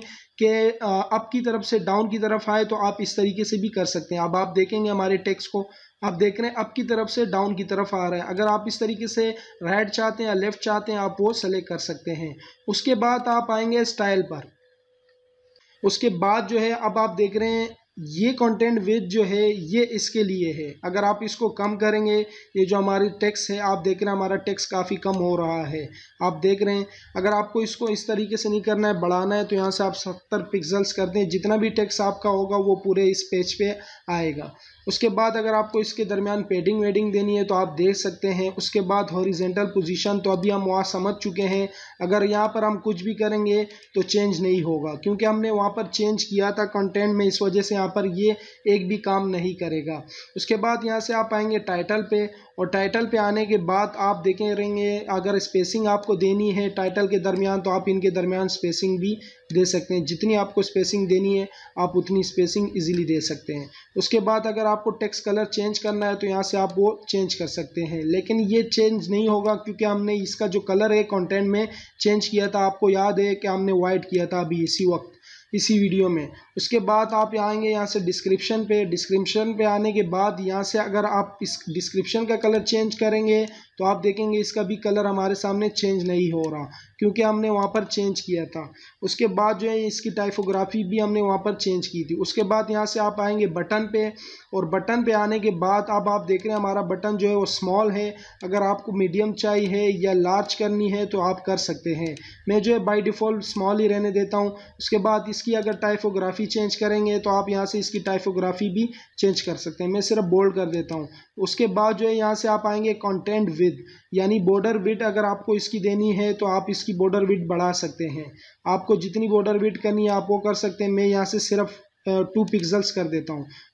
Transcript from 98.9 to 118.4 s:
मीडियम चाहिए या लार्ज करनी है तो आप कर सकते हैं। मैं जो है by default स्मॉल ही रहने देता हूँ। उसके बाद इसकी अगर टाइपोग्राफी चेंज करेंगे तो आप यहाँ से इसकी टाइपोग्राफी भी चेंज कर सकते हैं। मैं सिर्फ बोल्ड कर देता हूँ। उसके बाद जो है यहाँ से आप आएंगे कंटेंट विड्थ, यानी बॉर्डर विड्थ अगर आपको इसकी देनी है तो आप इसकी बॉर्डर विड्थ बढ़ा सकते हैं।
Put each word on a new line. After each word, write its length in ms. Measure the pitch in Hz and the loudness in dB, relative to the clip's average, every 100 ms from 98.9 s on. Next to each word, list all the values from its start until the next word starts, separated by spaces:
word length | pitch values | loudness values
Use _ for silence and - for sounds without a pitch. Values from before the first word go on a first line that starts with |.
मीडियम 380 | 196 180 196 214 | 0 2 2 0
चाहिए 520 | - 214 208 196 202 208 185 | 0 0 2 2 2 2 2
या 140 | 196 | 2
लार्ज 400 | 185 175 196 196 | 4 4 2 0
करनी 340 | - 208 208 208 | -2 0 2 0
है 140 | 202 202 | 0 0
तो 140 | 202 | 0
आप 220 | 180 185 196 | 0 0 -2
कर 100 | 185 | -2
सकते 360 | - 151 170 156 | -2 -4 -4 -4
हैं। 180 | 165 143 - - - | -4 -6 -14 -10 0
मैं 140 | 208 | 2
जो 120 | 208 | 4
है 100 | 233 190 | 2 2
by 100 | 208 | 2
default 400 | 208 208 220 220 | 0 0 0 -2
स्मॉल 360 | - 208 190 214 | -4 -2 0 2
ही 80 | 214 | 2
रहने 220 | 202 208 | 2 2
देता 240 | 196 196 202 | 0 0 0
हूँ। 200 | 202 202 - - | 0 -4 -18 -10
उसके 200 | - 214 | -2 0
बाद 260 | 214 214 214 | 2 0 -2
इसकी 240 | - 233 | -8 -2
अगर 220 | 220 208 202 | 0 0 -2
टाइपोग्राफी 680 | 208 208 208 190 185 185 214 | 0 0 0 -2 -2 -4 -4
चेंज 280 | 220 208 - | -2 -2 0
करेंगे 420 | 208 208 208 208 | 0 2 0 0
तो 120 | 202 | 2
आप 180 | 196 196 | 0 0
यहाँ 160 | 196 190 | -2 -2
से 120 | 208 | -4
इसकी 220 | 190 208 | -4 -4
टाइपोग्राफी 680 | 190 185 196 185 180 180 208 | -2 -2 -2 -2 -2 -2 -2
भी 180 | 190 240 - - - | 0 -2 -4 -18 0
चेंज 220 | 196 185 | 0 0
कर 160 | 180 151 | -4 -6
सकते 260 | 170 156 | -8 -6
हैं। 60 | 180 | -2
मैं 100 | 202 | -2
सिर्फ 220 | 196 220 180 | 0 0 4
बोल्ड 280 | 185 196 | 4 4
कर 120 | 185 175 | 2 -2
देता 260 | 170 151 | -4 -6
हूँ। 140 | 160 147 - _ - | -8 -10 -14 _ -6
उसके 280 | 185 - 226 | -4 0 0
बाद 280 | 190 214 202 | 4 2 2
जो 120 | 226 | 0
है 60 | 220 | 2
यहाँ 180 | 214 | 0
से 140 | 214 220 | 0 0
आप 140 | 214 214 | 0 0
आएंगे 260 | 214 220 208 | 0 0 -2
कंटेंट 520 | 202 185 208 214 196 | -2 -2 0 0 0
विड्थ, 140 | 156 180 139 - - - | 2 2 2 -14 -20 -4
यानी 240 | 185 196 214 | 0 2 2
बॉर्डर 360 | 180 196 214 220 | 4 2 2 0
विड्थ 240 | 190 214 | 0 0
अगर 220 | 220 202 | 0 2
आपको 320 | 208 202 226 208 | 0 0 0 -2
इसकी 220 | - 214 | 0 -2
देनी 320 | 202 202 214 | 0 2 2
है 200 | 196 208 | 2 0
तो 120 | 208 196 | 0 0
आप 180 | 190 190 | 0 -2
इसकी 220 | 190 - | -4 -4
बॉर्डर 300 | 180 185 202 196 | 0 2 2 2
विड्थ 200 | 196 170 | 2 0
बढ़ा 220 | 180 180 | 0 2
सकते 300 | 175 165 - 165 | 0 -4 -6 -6
हैं। 180 | 151 143 - | -6 -10 -16